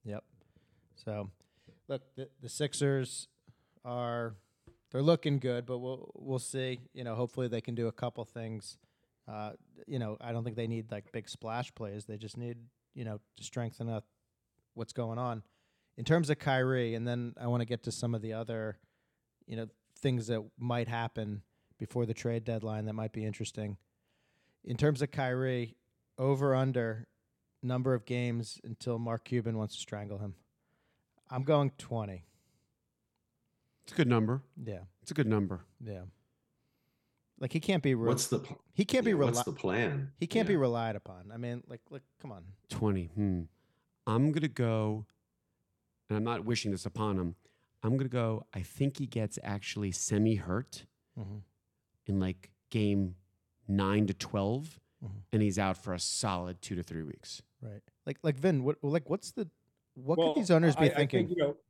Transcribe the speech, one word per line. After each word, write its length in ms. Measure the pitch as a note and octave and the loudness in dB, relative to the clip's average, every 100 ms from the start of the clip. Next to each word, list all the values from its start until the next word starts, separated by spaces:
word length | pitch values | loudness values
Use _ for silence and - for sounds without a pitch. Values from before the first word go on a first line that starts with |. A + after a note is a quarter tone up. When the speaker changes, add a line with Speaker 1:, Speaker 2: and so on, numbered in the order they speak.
Speaker 1:
Yep. 200 | A2 G#2 - _ _ _ _ _ _ _ | -8 -10 -10 _ _ _ _ _ _ _
So, 260 | - G#2 G2 - _ _ - - _ | -8 -6 -6 -12 _ _ -20 -20 _
look, 140 | C3+ _ - | -8 _ -14
the, 120 | C3 _ | -14 _
the 80 | B2 | -12
Sixers 800 | - D3 - C#3+ C#3 B2+ - - _ - - _ _ | -4 -2 0 2 2 0 -6 -14 _ -20 -20 _ _
are, 520 | B2 B2 A#2+ A#2+ A#2 G2+ _ _ - _ _ | -10 -6 -4 -2 -4 -8 _ _ -20 _ _
they're 120 | B2+ | 2
looking 360 | C#3+ E3+ D#3 C#3+ | 4 4 4 0
good, 280 | C3 A#2+ A#2+ | 0 -2 -4
but 120 | B2 | -6
we'll, 320 | B2+ C3 - | -6 -8 -12
we'll 240 | - C3+ C3 | -14 -4 -4
see. 420 | - C3+ C3 B2+ B2+ | -4 -4 -4 -4 -10
You 100 | - | -10
know, 100 | B2 | -6
hopefully 340 | A2+ B2 - B2 | -2 -2 -2 -2
they 120 | A2+ | -2
can 140 | A#2 | -4
do 140 | A#2 A#2 | -2 -4
a 40 | |
couple 320 | - B2 - | -2 -6 -6
things. 540 | A2+ - A2+ A2 - - _ _ _ _ - | -12 -10 -10 -10 -12 -18 _ _ _ _ -14
Uh, 240 | G#2+ G#2+ - _ - - | -8 -8 -10 _ -20 -8
you 120 | C3 | -6
know, 180 | A2 A2 | -4 -6
I 120 | A#2+ | -6
don't 120 | A#2 | -4
think 120 | A#2 A2+ | -4 -4
they 100 | A2+ | -2
need, 240 | A#2 A2 | -4 -4
like, 220 | G#2+ - | -8 -8
big 160 | A2+ G#2+ | -10 -10
splash 460 | - A2+ A2+ B2 | -10 -6 -6 -6
plays. 320 | - G#2+ G#2 G#2 | -8 -8 -8 -10
They 100 | G#2+ | -10
just 200 | A2 - | -10 -10
need, 180 | A#2+ A#2+ A#2 _ _ | -10 -10 -16 _ _
you 100 | - | -10
know, 160 | A2+ G#2 _ - | -8 -8 _ -16
to 80 | |
strengthen 440 | - - A#2 - A#2 | -10 -4 -4 -4 -2
up 160 | A2 - _ _ _ _ _ _ | -2 -6 _ _ _ _ _ _
what's 180 | - A2+ | -10 -8
going 240 | - A#2 A2+ | -4 -4 -2
on. 240 | B2 A2+ - _ _ _ _ - | -2 -4 -8 _ _ _ _ -10
In 60 | |
terms 260 | A#2+ D#3+ D3+ | 4 4 6
of 80 | D3+ | 0
Kyrie, 560 | - C3 B2+ C3 A#2+ | 2 4 4 2 2
and 120 | A2+ A#2+ | 0 -2
then 280 | B2 A#2+ - | -2 -4 -6
I 100 | A#2+ | 0
wanna 180 | A#2+ A2+ | 0 0
get 160 | A#2+ | -2
to 100 | - | -4
some 220 | - A#2+ | -4 -2
of 80 | A#2 | -2
the 100 | A2 | -4
other, 460 | A2 A2+ A2+ A2 F#2+ _ _ _ _ _ _ - | -6 -6 -4 -4 -8 _ _ _ _ _ _ -10
you 100 | A2 | -8
know, 100 | A2+ _ _ - | -8 _ _ -2
things 300 | C#3+ B2 G#2+ | 0 0 0
that 140 | A2+ G#2+ - | -2 -2 -8
might 300 | A#2+ A#2+ A2+ | -2 0 0
happen 540 | A#2 A#2 - G#2+ G#2 - _ _ _ | -2 -2 -4 -6 -6 -10 _ _ _
before 280 | A2 B2 A#2 | -6 -2 -2
the 80 | |
trade 300 | A2+ A#2+ A#2 | 0 -2 -2
deadline 420 | A2+ A2+ A2 G#2+ G#2+ | -2 -4 -4 -4 -4
that 80 | |
might 180 | A2 A2 | -4 -4
be 120 | A2 A2 | -4 -4
interesting. 500 | G#2 G#2+ - G#2+ G2 _ _ _ _ _ _ _ _ | -4 -6 -6 -8 -8 _ _ _ _ _ _ _ _
In 120 | - A#2+ | -8 2
terms 240 | D3 C#3 | 2 2
of 80 | C#3+ | -2
Kyrie, 680 | - C3 B2+ C3 B2 A#2 - _ _ _ - | 0 -2 0 0 0 -2 -8 _ _ _ -2
over 380 | C3 C#3 C#3 | 2 4 4
under 520 | C3 C3 B2+ A2+ A2 A2+ _ _ _ _ _ | 4 4 2 0 -2 -8 _ _ _ _ _
number 300 | B2 B2+ B2+ | -2 0 2
of 140 | B2 G#2+ | 2 2
games 520 | B2 B2 A#2 A2 - | 0 0 0 -4 -8
until 340 | - A2+ - A#2 | -12 -8 -4 -2
Mark 260 | A#2 A2+ - | -2 -4 0
Cuban 300 | B2 A2+ A2+ | 0 0 -2
wants 160 | G#2+ | -2
to 60 | - | -6
strangle 340 | - G#2 G#2 G2+ | -8 -8 -8 -8
him. 160 | G#2 E2 _ _ _ _ _ _ _ _ _ | -8 -10 _ _ _ _ _ _ _ _ _
I'm 120 | B2+ | -4
going 280 | C3+ D3 C#3 - | 4 4 4 0
twenty. 480 | - A#2 G#2 F#2 - _ _ _ _ _ _ _ _ _ _ _ _ _ _ _ | -6 -4 -4 -8 -14 _ _ _ _ _ _ _ _ _ _ _ _ _ _ _
Speaker 2:
It's 80 | - | -10
a 40 | - | 2
good 120 | C3+ | 4
number. 340 | A#2+ A2 C3 - - | 6 4 0 -4 -12
Speaker 1:
Yeah. 160 | B2 F#2+ F#2 _ | -10 -10 -12 _
Speaker 2:
It's 80 | - | -8
a 40 | |
good 120 | - A#2 | 0 4
number. 400 | A2 G2 F#2 - _ | 4 2 -4 -10 _
Speaker 1:
Yeah. 180 | A#2 G2 F2+ - _ _ _ _ _ _ _ _ _ _ _ - | -12 -10 -12 -18 _ _ _ _ _ _ _ _ _ _ _ -8
Like, 140 | B2+ | -4
he 80 | D#3+ | -2
can't 220 | D#3 F#3 | 2 4
be 120 | C#3+ | 4
re-, 140 | B2+ A2+ | 4 4
Speaker 3:
What's 200 | C3+ - | 2 2
the 100 | A#2 | 0
pl-, 220 | - - _ | -2 -14 _
Speaker 1:
he 120 | - G3+ | 0 2
can't 180 | C4 | 4
be 60 | A3+ | 4
Speaker 3:
yeah, 40 | F#3 | 4
what's 220 | C3 A#2+ | 4 4
Speaker 1:
reli-, 40 | - | 0
Speaker 3:
the 60 | |
plan? 600 | - F#2+ G2 A2 C#2+ - - | -2 0 2 2 0 -4 -6
Speaker 1:
he 80 | E3+ | -2
can't 200 | A3+ G#3 | 0 4
be 80 | |
Speaker 3:
Yeah. 60 | F#3+ | 4
Speaker 1:
relied 360 | C3 A#2 A2+ G2+ | 4 2 -2 -4
upon. 340 | - F#2 F#2 | -8 -16 -14
I 40 | A2+ | -8
mean, 260 | A#2+ A#2+ - | -6 -6 -10
like, 120 | A#2+ _ | -18 _
like, 120 | C#3 _ _ | -18 _ _
come 120 | C#3+ | -14
on. 120 | G2 F2 G2 _ | -14 -16 -20 _
Speaker 2:
Twenty. 360 | - A2 F#2+ E2 | 0 2 2 -2
Hmm. 280 | F2+ G#2 F2+ E2 _ _ _ _ _ - | 0 2 2 -2 _ _ _ _ _ 0
I'm 260 | A2 C#3+ | 4 4
gonna 160 | D3+ D3+ | 4 0
go, 580 | A2+ A#2 A2 G#2+ G#2+ G#2 _ _ _ _ _ _ _ _ _ _ | 2 2 2 2 -2 -6 _ _ _ _ _ _ _ _ _ _
and 80 | G#2+ | 0
I'm 80 | |
not 200 | A2+ A#2 G#2+ | 0 0 0
wishing 240 | A#2 G#2+ | 0 0
this 160 | F#2+ G#2+ | -2 -4
upon 320 | - G#2+ F#2+ | -2 0 2
him. 180 | F2 E2+ _ _ _ _ | 0 -4 _ _ _ _
I'm 140 | A2 C3 | 0 2
gonna 100 | C3 | 2
go, 380 | B2 A2+ A2 - | 0 0 -2 -4
I 60 | G2 | -8
think 360 | F2 - C3+ - | -8 0 0 0
he 80 | C3 | -4
gets 320 | A#2 G#2+ - | -2 -2 -4
actually 500 | - G2+ - - G2+ | -6 -6 -6 -4 -2
semi-hurt 960 | F2 - G#2 A2 G#2+ E2+ F#2 C3+ - - _ _ - | -2 0 4 4 4 0 -2 -4 -12 -18 _ _ -12
Speaker 1:
Mm-hmm. 200 | G2+ G#2 G2 _ _ _ _ _ - | -10 -10 -14 _ _ _ _ _ -2
Speaker 2:
in, 140 | G2 | 0
like, 300 | F#2 F2+ - _ _ | 2 -2 -10 _ _
game 460 | A2+ G#2 G2+ F#2+ F2+ _ _ _ _ - | 0 2 4 0 -4 _ _ _ _ 0
nine 380 | G2 F#2+ G#2 G#2 | 4 6 6 4
to 80 | |
twelve, 640 | F#2+ - G#2+ G2 B2 D#3 - _ _ | 2 -2 0 0 0 -4 -16 _ _
Speaker 1:
Mm-hmm. 120 | G#2+ G2 G2 | -12 -12 -2
Speaker 2:
and 100 | A2 | 2
he's 160 | G#2 F#2+ | 4 4
out 200 | G2 F#2 | 2 0
for 160 | - | -4
a 40 | F2+ | -4
solid 600 | - - A2 F#2 F2+ F2+ | -2 -2 0 0 -2 -8
two 140 | - | -6
to 80 | F2+ | -6
three 200 | E2+ E2 | -4 -6
weeks. 380 | D#2 - - - - _ | -8 -10 -14 -16 -18 _
Speaker 1:
Right. 180 | A#2 G#2 _ _ | -14 -14 _ _
Like, 140 | - C#3+ | -10 -2
like, 140 | D#3 C3+ | 0 2
Vin, 260 | F3+ D3+ | 4 4
what, 120 | B2+ D3+ | 2 0
like, 260 | C#3+ D#3+ C#3 | 0 0 0
what's 240 | E3 - | -4 -4
the, 160 | - F#3+ _ _ _ _ | -6 -8 _ _ _ _
what 240 | - C3 D#3 | -14 0 4
Speaker 4:
Well, 160 | E3 | 4
Speaker 1:
could 80 | D4+ | 4
these 80 | F#3+ | 8
owners 260 | E3 E3 D3 | 8 8 8
be 60 | |
Speaker 4:
I, 20 | |
I 40 | D#3 | 6
Speaker 1:
thinking? 320 | - - F#3+ D#3 | 6 4 4 2
Speaker 4:
think, 120 | E3+ | 4
you 40 | |
know, 140 | C#3+ - _ | 2 2 _